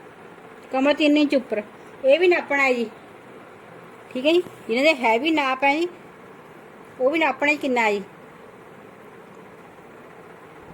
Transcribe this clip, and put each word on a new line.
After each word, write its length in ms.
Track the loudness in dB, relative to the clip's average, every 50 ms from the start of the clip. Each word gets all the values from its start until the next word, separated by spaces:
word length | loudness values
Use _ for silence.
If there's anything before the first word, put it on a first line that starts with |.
| -14 -20 -20 -20 -20 -20 -20 -20 -20 -20 -20 -20 -16 -8
ਕਮਰ 220 | -4 -2 0 0 0
ਤਿੰਨ 240 | 2 2 2 4 2
ਇੰਚ 180 | 2 2 0
ਉੱਪਰ, 260 | -2 -2 -2 -6 -8 -8 -10 -18 -20 -20 -20 -20 -4 2
ਇਹ 140 | 2 4 4
ਵੀ 80 | 4 2
ਨਾਪਣਾ 360 | 2 2 0 -2 -2 0 0
ਹੈ 100 | 0 0
ਜੀ, 160 | 0 -2 -6 -8 -16 -20 -20 -20 -20 -20 -20 -20 -20 -20 -20 -20 -20 -20 -20 -20 -20 -20 -20 -20 -20 -20 -14 -12
ਠੀਕ 120 | -2 0
ਹੈ 60 | 2
ਜੀ। 120 | 2 2 0 -2 -10 -16 -8 -4
ਜਿਹਨਾਂ 160 | -2 0 2
ਦੇ 100 | 2 0 2
ਹੈਵੀ 340 | 0 0 0 0 0 0
ਨਾਪ 320 | 0 0 0 -2 -2 0 0
ਹੈ 100 | 0 0
ਜੀ, 120 | 0 -4 -6 -8 -14 -20 -20 -20 -20 -20 -20 -20 -20 -20 -20 -20 -20 -20 -20 -20 -20 -20 -20 -8 -2
ਉਹ 100 | -2 0
ਵੀ 80 | 0 0
ਨਾਪਣਾ 320 | 0 -2 -2 -2 -2 -2
ਜੀ 60 | -2 -2
ਕਿੰਨਾ 240 | -2 -2 -2 0
ਹੈ 100 | 0 0
ਜੀ। 100 | 0 -2 -6 -10 -16 -20 -20 -20 -20 -20 -20 -20 -20 -20 -20 -20 -20 -20 -20 -20 -20 -20 -20 -20 -20 -20 -20 -20 -20 -20 -20 -20 -20 -20 -20 -20 -20 -20 -20 -20 -20 -20 -20 -20 -20 -20 -20 -20 -20 -20 -20 -20 -20 -20 -20 -20